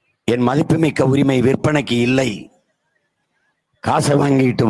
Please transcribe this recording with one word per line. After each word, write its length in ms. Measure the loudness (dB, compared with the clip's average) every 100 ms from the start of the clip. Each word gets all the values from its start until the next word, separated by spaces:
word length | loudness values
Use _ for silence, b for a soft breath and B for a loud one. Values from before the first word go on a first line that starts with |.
| _ _ -4
என் 200 | -2 0
மதிப்புமிக்க 580 | 0 0 0 0 0 0
உரிமை 320 | 2 2 0
விற்பனைக்கு 580 | 0 0 -2 -2 -2 -2
இல்லை. 280 | 0 0 -2 -6 -12 _ _ _ _ _ _ _ _ _ _ _ _ _
காசை 340 | -2 0 2 0
வாங்கிட்டு 480 | 2 2 2 2 0